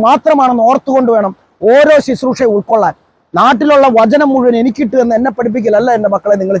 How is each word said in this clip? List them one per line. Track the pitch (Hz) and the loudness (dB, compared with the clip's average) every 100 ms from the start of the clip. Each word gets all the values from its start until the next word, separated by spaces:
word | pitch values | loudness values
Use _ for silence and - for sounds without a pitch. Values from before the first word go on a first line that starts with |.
| 220 | 0
മാത്രമാണെന്ന് | 277 320 294 254 240 226 | 0 0 0 0 0 0
ഓർത്തുകൊണ്ട് | 262 - 262 240 | 0 -2 -2 0
വേണം | 226 196 - _ _ 208 | 0 -2 -8 _ _ 0
ഓരോ | 262 294 294 - | 2 4 2 0
ശുശ്രൂഷയും | 240 262 247 240 208 | -4 -4 -2 -2 -2
ഉൾക്കൊള്ളാൻ. | - 220 180 - _ _ _ | -2 -2 -2 -6 _ _ _
നാട്ടിലുള്ള | 170 233 240 294 285 269 226 | 0 0 0 2 2 4 2
വചനം | 220 294 294 | 2 2 2
മുഴുവൻ | 269 247 233 | 0 0 0
എനിക്കിട്ട് | 247 226 240 254 | -2 -4 -2 -2
എന്ന് | 240 226 | 0 -2
എന്നെ | 262 208 | -2 -4
പഠിപ്പിക്കലല്ല | 240 240 226 214 247 226 | -4 -4 -2 0 0 -2
എൻ്റെ | 208 | -2
മക്കളെ | 196 208 202 | -2 -2 -2
നിങ്ങൾ | 190 190 | -2 -4